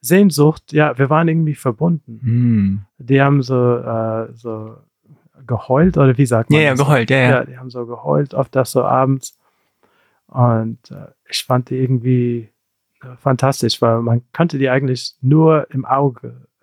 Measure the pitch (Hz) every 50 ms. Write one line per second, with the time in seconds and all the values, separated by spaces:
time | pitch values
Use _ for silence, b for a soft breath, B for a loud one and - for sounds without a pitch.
0 | - 120 160 190 208 196 147 - 143 151 156 - _ _ - 151 151 147 123 123
1 | 139 135 151 156 170 165 160 165 165 151 147 - - 131 120 - 151 170 170 151
2 | _ - 113 110 123 120 117 120 123 120 117 107 101 98 98 101 98 _ _ _
3 | 135 120 135 135 139 139 143 143 127 120 131 127 123 123 120 120 - 120 117 113
4 | 113 113 110 113 113 110 120 117 117 120 110 110 110 110 113 - _ _ _ _
5 | _ 107 139 _ _ _ _ _ 139 117 127 110 - - 127 135 170 185 175 156
6 | 143 131 127 117 143 117 120 110 117 _ - 151 156 143 131 120 143 135 151 131
7 | 117 110 131 135 127 123 127 127 127 135 131 123 127 131 120 123 120 117 120 120
8 | - 147 147 147 147 135 - 139 135 - - 131 127 - - 127 123 - 127 131
9 | 135 135 135 131 - - _ _ _ _ _ _ _ _ _ _ _ _ _ _
10 | _ _ _ _ _ _ - 127 123 120 117 113 113 113 113 - _ _ - 95
11 | - - _ _ _ _ - - - _ 127 127 123 - 127 131 131 123 131 123
12 | 113 127 127 123 120 120 120 117 110 104 _ _ _ _ _ _ _ _ _ _
13 | - 131 127 - _ 139 131 123 - 135 135 - - 117 - - - 117 113 113
14 | 117 117 117 120 - _ _ - 165 170 - 139 135 131 127 135 139 135 127 120
15 | - - _ _ - 127 143 156 156 160 160 151 139 - - 131 131 - 127 135
16 | 143 139 123 - - 120 120 127 - _ _ _